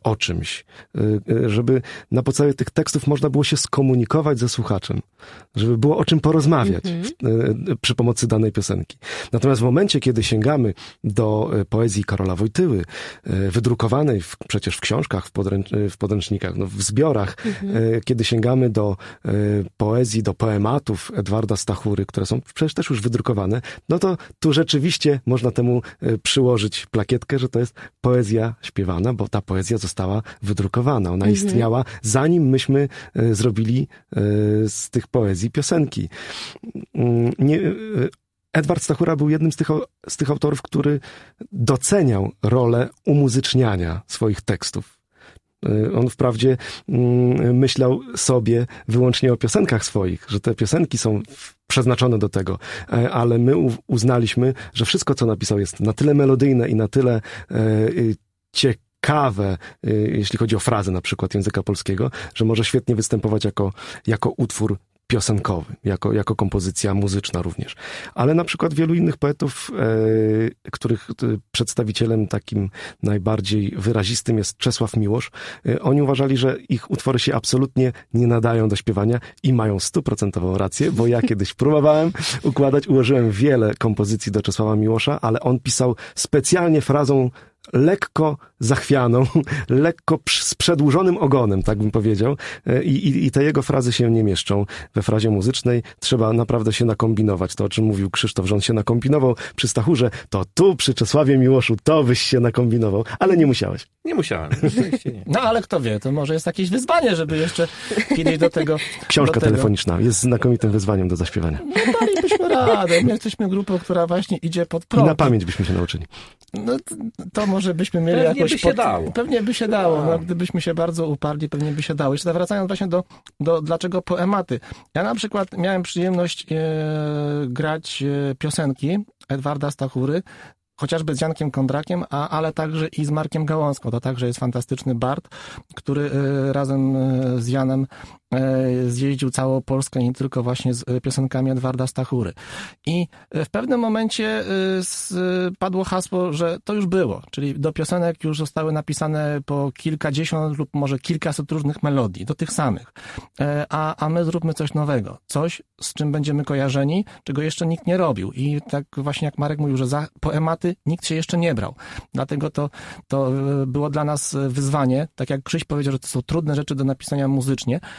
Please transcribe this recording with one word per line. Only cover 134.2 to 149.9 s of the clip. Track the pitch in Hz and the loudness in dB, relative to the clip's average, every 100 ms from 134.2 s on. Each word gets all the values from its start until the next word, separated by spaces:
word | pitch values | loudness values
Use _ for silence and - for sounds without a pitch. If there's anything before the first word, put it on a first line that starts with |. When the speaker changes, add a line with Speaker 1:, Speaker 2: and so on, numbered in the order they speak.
| 123 | -4
Speaker 4:
jest | 120 | -2
fantastyczny | 127 123 - 135 131 | -4 -4 -6 -6 -4
bard, | 120 127 151 - - - - - | -2 -2 -4 -8 -20 -18 -20 -20
który, | - - 139 143 139 139 139 135 | -14 -4 -2 -2 -2 0 0 0
e, | |
razem, | 139 135 135 135 131 | -2 0 0 0 2
e, | 131 127 127 127 | 0 0 0 -2
z | 117 | 0
Janem | 135 131 131 131 - - - - | 0 0 0 -2 -8 -20 -20 -6
e, | 127 131 131 131 123 123 | -2 0 0 0 0 0
zjeździł | 120 139 135 135 | 0 -2 0 -2
całą | 131 131 131 | -2 0 -2
Polskę, | - 135 135 131 | -2 -4 -2 0
nie | 120 | -2
tylko | 127 135 131 | 0 -4 -2
właśnie | 120 123 127 | -2 -2 -2
z, | 120 - | -2 -2
e, | 123 | -4
piosenkami | 135 131 135 131 131 | -2 -2 -2 0 0
Edwarda | 131 131 127 131 | 0 -2 -2 -4
Stachury. | - 127 123 95 - - - - - - | -4 -4 -2 -4 -8 -16 -16 -16 -10 -4
I, | 175 165 - - | -2 -2 -6 -10
e, | 160 | -6
w | 151 | -4
pewnym | 208 254 247 | -4 -2 0
momencie, | 226 220 220 - 214 220 | 0 0 -2 -2 -4 -2
e, | 196 190 190 190 | -2 -2 0 -2
s-, | 185 - - 180 185 185 180 185 | -4 -8 -6 -4 -2 -2 -2 -4
padło | 196 185 | -4 -2
hasło, | 190 185 - 185 180 | -2 -4 -2 -2 -2
że | 151 170 175 | 0 -2 -4
to | - | -4
już | 208 185 | -2 0
było, | 185 131 - - | 0 0 -2 -8
czyli | - 143 143 | -6 -6 -2
do | 156 | -4
piosenek | 156 156 180 170 165 | -2 -2 0 -2 -2
już | 156 151 | -4 -4
zostały | 156 - 156 | -4 -4 -2
napisane | 156 151 147 156 151 151 147 143 | -2 -4 -4 -2 -2 -2 -4 -4
po | 143 139 - | -2 -2 -4
kilkadziesiąt | 165 | -6